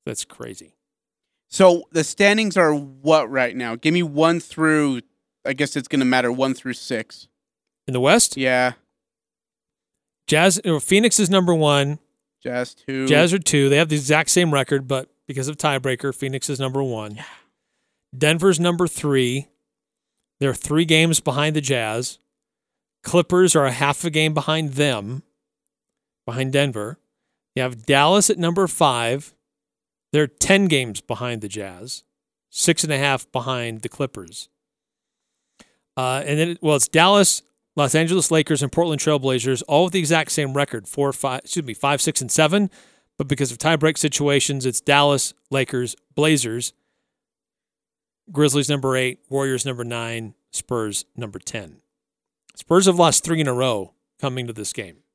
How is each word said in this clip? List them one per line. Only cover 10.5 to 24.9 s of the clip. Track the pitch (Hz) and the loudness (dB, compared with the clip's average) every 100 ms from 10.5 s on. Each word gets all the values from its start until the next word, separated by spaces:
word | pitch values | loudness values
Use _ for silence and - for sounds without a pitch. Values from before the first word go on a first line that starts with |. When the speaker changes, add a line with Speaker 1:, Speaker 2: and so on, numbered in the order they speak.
| 170 | 2
Speaker 1:
or | 190 156 | -2 -2
Phoenix | - 196 226 - | 2 2 4 2
is | 185 | 2
number | 190 180 | 2 4
one. | 165 151 143 139 151 _ _ _ _ | 2 4 4 0 -4 _ _ _ _
Speaker 2:
Jazz | 127 123 123 | -8 -6 -8
two. | - - 135 131 | -12 -8 -4 2
Speaker 1:
Jazz | 147 175 | 4 4
are | 190 | 0
two. | - 147 139 | 0 2 4
They | 143 | 2
have | 160 | 2
the | 151 | -2
exact | 135 151 160 | 2 0 2
same | 180 170 | 2 2
record, | 143 127 139 131 | 0 0 -2 -2
but | 135 135 _ - | -6 -6 _ -12
because | 135 135 | -8 -8
of | 151 | -4
tiebreaker, | 156 135 131 123 139 - | -2 0 -2 -2 -4 -6
Phoenix | 135 131 - | -8 -6 -6
is | 135 | -6
number | 131 135 | -4 -4
one. | 135 110 107 101 | -4 -6 -10 -14
Speaker 2:
Yeah. | - - _ _ _ _ _ _ _ 127 | -18 -20 _ _ _ _ _ _ _ 0
Speaker 1:
Denver's | 151 160 190 160 | 0 4 2 4
number | 175 175 170 | 0 2 -2
three. | - 151 135 123 131 143 _ _ _ _ _ _ _ _ _ | -2 0 2 2 -2 -8 _ _ _ _ _ _ _ _ _
They're | 139 | -2
three | 127 - 151 165 | -2 -2 0 2
games | 160 165 156 | 4 4 0
behind | - 135 151 151 | -2 -2 -2 -2
the | |
Jazz. | 135 127 110 113 127 - _ _ _ _ _ _ _ _ | -2 -2 -2 -4 -6 -12 _ _ _ _ _ _ _ _
Clippers | - 175 165 180 185 160 | 0 0 2 4 4 4
are | 139 | 2
a | |
half | 123 139 143 170 | 0 -2 0 -2
a | |
game | 156 156 | 0 0
behind | 151 139 156 151 | 0 -2 -2 -2
them, | 135 147 | 0 0